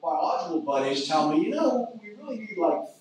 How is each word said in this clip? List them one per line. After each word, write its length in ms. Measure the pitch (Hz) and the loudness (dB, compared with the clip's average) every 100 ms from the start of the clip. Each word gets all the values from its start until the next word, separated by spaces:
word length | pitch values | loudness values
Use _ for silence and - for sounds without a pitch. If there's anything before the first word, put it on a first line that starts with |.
biological 600 | - 156 - - 170 160 | -2 0 0 0 -2 -2
buddies 460 | - - 135 139 - | 0 0 2 0 2
tell 240 | 156 151 | 2 4
me, 140 | 156 - | 4 2
"You 60 | |
know, 480 | 311 285 123 - - | 2 2 2 -2 -8
we 120 | - | -16
really 260 | - 294 226 | -14 -10 -8
need, 180 | 214 180 | -8 0
like, 260 | 165 117 - - | 2 2 -4 -6